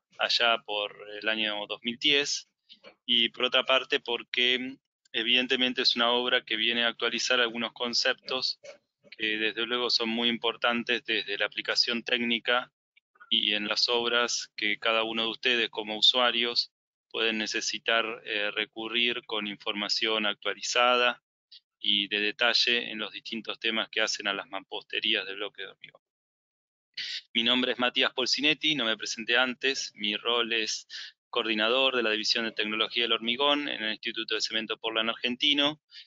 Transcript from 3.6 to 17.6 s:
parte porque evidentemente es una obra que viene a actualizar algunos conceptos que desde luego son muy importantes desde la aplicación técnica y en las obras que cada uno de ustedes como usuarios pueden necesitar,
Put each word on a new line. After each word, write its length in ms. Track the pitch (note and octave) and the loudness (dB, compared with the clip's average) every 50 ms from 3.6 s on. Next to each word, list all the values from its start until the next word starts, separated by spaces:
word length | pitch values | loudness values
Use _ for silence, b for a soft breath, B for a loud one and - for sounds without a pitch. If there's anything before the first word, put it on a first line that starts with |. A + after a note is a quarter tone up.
| B2 | 4
parte 340 | - C3 C3 B2+ - D3 C3+ | 4 2 2 2 2 -2 -2
porque 800 | - - A#2+ A2+ - - - B2+ B2 B2 B2+ B2 B2+ C3 C3+ - _ _ _ _ _ _ - | -2 -2 -6 -6 -6 -6 -2 0 2 2 2 0 -2 -6 -10 -12 _ _ _ _ _ _ -4
evidentemente 680 | A#2 A2 A#2 B2 B2+ B2+ B2+ C3+ B2+ B2+ B2+ B2 C3 A#2+ | -4 0 2 2 2 2 2 2 2 2 0 0 0 0
es 140 | - - | 0 2
una 160 | A#2+ A#2 A#2 A#2+ | 2 2 2 2
obra 320 | B2 B2 B2 B2 B2 - | 2 2 2 0 0 0
que 100 | - A2+ | 0 -4
viene 300 | G#2+ A2 A#2 A#2 A#2+ A#2+ | 0 0 0 0 2 0
a 40 | A#2 | 0
actualizar 520 | A#2 - A#2+ A#2 A#2 A2+ - - B2+ B2 | 0 0 -4 -2 -2 -2 0 2 2 2
algunos 320 | A#2+ A#2 A2+ A#2+ A#2 G#2+ - | 2 0 0 -4 -6 -6 -6
conceptos 880 | - B2 A#2+ A#2 - - C3 B2 - - - C3+ C3 B2+ - - _ - - - - _ _ _ _ _ - | -6 -6 -2 -2 0 2 2 0 0 -4 -6 -4 -2 -2 -2 -4 _ -12 -20 -20 -20 _ _ _ _ _ -20
que 280 | - - A2 G#2+ G#2+ G#2+ | -12 -4 -2 -2 -2 0
desde 280 | A2 A2 G2+ A2 A#2 | -2 -2 -2 -2 -4
luego 240 | A2+ B2 B2 B2 A2+ | -2 -2 -2 0 0
son 200 | - - A#2 A2+ | 0 0 0 0
muy 180 | A2+ A#2 A#2+ A#2+ | -2 0 0 0
importantes 760 | A#2 A2 - A2+ A2+ - - A#2+ A#2 A#2 A2 A#2+ A#2+ A2 - | 0 0 -2 -2 -2 0 0 2 2 2 0 0 -2 -2 0
desde 320 | - A2+ G#2 F#2+ G2+ G2+ | -2 -2 -2 -2 -4 -2
la 100 | G2+ G#2 | -2 -2
aplicación 580 | G2+ - A2 - - G#2+ - - B2+ A#2+ A#2 A2 | -2 -2 -4 -4 -2 0 0 2 2 0 -2 -2
técnica 680 | - B2 B2 A#2+ A#2 A#2 A2 - B2 B2 B2 B2+ - _ _ _ _ _ _ _ _ _ _ - - | -2 0 0 2 0 0 0 2 2 2 2 0 -2 _ _ _ _ _ _ _ _ _ _ -8 -2
y 260 | A2+ A2 A2 G#2+ G#2 | 0 0 2 2 0
en 120 | G#2 G#2 | 0 0
las 220 | G#2+ G#2+ - - - | 0 0 0 2 2
obras 640 | A#2+ A#2+ A#2 A#2+ A#2+ A#2+ A#2+ A#2 - - - - - | 2 2 2 2 2 2 2 2 0 -4 -6 -8 -8
que 220 | - A2 G#2+ G#2 - | -4 -2 -2 -2 0
cada 240 | - A#2 A2+ A2+ A2+ | 0 2 2 2 2
uno 220 | A2+ A2+ A2+ A2+ | 0 -2 -2 -2
de 60 | A2+ | -2
ustedes 380 | G#2+ - - C3 B2 A#2 A2 G2+ | -2 0 2 2 2 2 2 0
como 300 | - A2+ G#2+ G#2+ G#2+ G#2+ | -2 -6 -6 -4 -2 4
usuarios 720 | G#2 - - B2+ B2 A#2+ A#2 A#2 A#2+ A#2+ A#2+ - - - _ _ _ _ _ _ _ _ | 4 6 6 6 4 4 4 2 0 0 0 -2 -2 -4 _ _ _ _ _ _ _ _
pueden 280 | - A#2 A2+ A2+ A2 A2 | -4 0 0 2 2 0
necesitar, 840 | G#2+ G2+ - A2+ | -2 -2 -2 -2